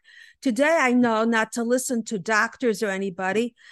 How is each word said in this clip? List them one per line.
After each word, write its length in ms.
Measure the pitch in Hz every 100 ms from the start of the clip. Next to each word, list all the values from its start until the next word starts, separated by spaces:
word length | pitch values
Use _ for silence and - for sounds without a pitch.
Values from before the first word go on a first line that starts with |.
| _ - - _
Today, 360 | 277 226 294 330
I 100 | 262
know 300 | 247 240 220
not 300 | 226 226 220
to 100 | 240
listen 400 | 233 254 - 233 226
to 140 | 214
doctors 640 | 165 214 226 - 240 208
or 60 | 220
anybody, 640 | 190 196 180 185 202 240 - -